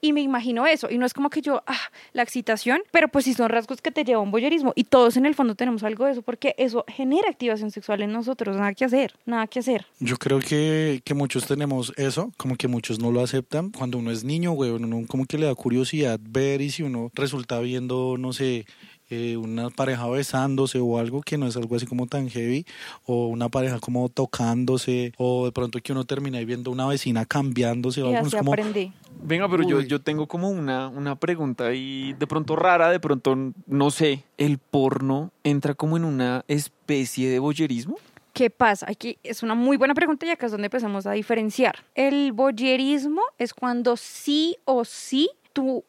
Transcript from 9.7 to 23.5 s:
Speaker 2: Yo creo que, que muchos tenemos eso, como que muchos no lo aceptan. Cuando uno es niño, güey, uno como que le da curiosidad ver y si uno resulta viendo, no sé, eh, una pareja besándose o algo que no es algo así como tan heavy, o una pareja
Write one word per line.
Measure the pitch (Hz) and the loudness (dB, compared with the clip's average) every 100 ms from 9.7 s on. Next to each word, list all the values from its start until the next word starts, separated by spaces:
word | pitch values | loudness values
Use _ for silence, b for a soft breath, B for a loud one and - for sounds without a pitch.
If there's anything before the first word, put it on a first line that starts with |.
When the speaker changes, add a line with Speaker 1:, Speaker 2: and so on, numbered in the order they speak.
| 226 - _ | -2 -4 _
Speaker 2:
Yo | 120 127 | -4 -2
creo | - 135 | 0 0
que, | - 151 156 156 156 135 - | 2 0 2 2 0 -2 -2
que | |
muchos | 143 139 127 - | -2 0 -2 -2
tenemos | 143 143 131 120 - | -2 0 -2 -4 -2
eso, | 135 127 220 - | -2 -2 -6 -6
como | 131 127 | -4 -2
que | 127 | 0
muchos | 120 - 110 | -2 -2 -2
no | 120 | 0
lo | 123 | 2
aceptan. | 123 135 123 147 185 | 2 -2 -2 -4 -4
Cuando | 220 127 123 | -6 -6 -4
uno | 117 | -4
es | 113 120 | -4 -2
niño, | 156 175 | -2 0
güey, | 156 127 | 0 0
uno | 117 117 117 117 | 0 -2 -4 -2
como | 131 131 | -4 -2
que | 151 | 0
le | 156 | 0
da | 127 | 0
curiosidad | 123 120 127 - 139 113 | 0 0 0 0 0 -2
ver | 107 120 139 139 | -4 -2 0 0
y | 143 | -2
si | 139 | -4
uno | 151 120 117 | -4 -4 -6
resulta | - 135 139 120 120 | -4 -4 -4 -4 -4
viendo, | 123 127 123 127 127 127 | -2 -4 -2 -2 -2 -2
no | 127 | -4
sé, | 123 131 123 107 B B B _ | -2 -2 -2 -6 B B B _
eh, | 117 120 117 | -6 -4 -4
una | 113 113 120 | -4 -4 -6
pareja | 120 135 127 120 | -2 -2 0 -2
besándose | 127 139 131 135 135 135 127 | -2 -2 0 0 0 0 0
o | 120 117 | 0 0
algo | 117 131 | 0 -4
que | - 151 | -4 -2
no | 131 | -2
es | 120 | -2
algo | 113 120 | -2 -4
así | 120 | -2
como | 123 123 | -4 -2
tan | 143 131 | -2 -4
heavy, | 117 117 131 175 B B B - | -4 -2 -2 -4 B B B -2
o | 120 120 | 0 0
una | 117 | 0
pareja | 120 | -2